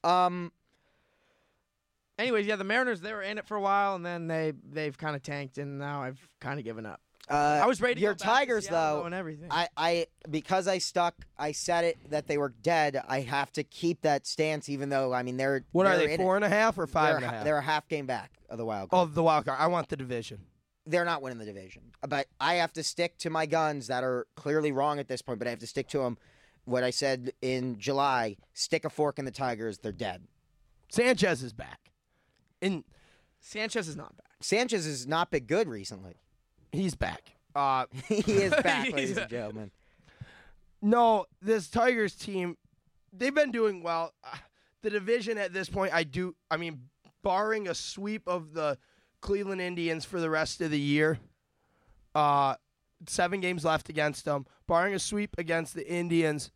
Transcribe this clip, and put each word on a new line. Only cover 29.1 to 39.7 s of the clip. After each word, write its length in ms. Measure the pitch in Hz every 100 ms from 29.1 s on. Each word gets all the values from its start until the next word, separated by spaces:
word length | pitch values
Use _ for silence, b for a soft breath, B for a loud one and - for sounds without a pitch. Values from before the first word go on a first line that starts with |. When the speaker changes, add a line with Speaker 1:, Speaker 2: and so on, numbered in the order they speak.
| 139
Speaker 1:
in 40 | 135
the 40 |
Tigers, 480 | 110 131 113 113 98
they're 140 | 110
dead. 340 | 90 107 90 80 _ _ _ _ _ _
Speaker 3:
Sanchez 520 | - 247 214 196 147
is 80 | 123
back. 400 | 110 65 - _ _ _ _ _ _ _ _
And 200 | 190 175 - b b b b b
Speaker 2:
Sanchez 480 | - 208 220 - 165
is 100 | 143
not 200 | - -
back. 160 | _ _
Speaker 1:
Sanchez 440 | - 208 247 220 156
has 200 | 139 123
not 240 | 160 175
been 140 | 151
good 240 | 113 175 196
recently. 460 | 110 98 98 92 - _ _ _ _ _
Speaker 3:
he's 220 | - 190 -
back. 400 | 87 - - _ _
Uh, 320 | 143 139 131 127 131
Speaker 1:
<laughs> 120 | -
He 80 | 214
is 320 | - - 190 302
back, 220 | 180 143
Speaker 2:
<laughs> 20 | 262
He's 60 |
Speaker 1:
ladies 160 | - 262
and 60 | 196
Speaker 2:
back. 100 | 180
Speaker 1:
gentlemen. 400 | 120 107 107 101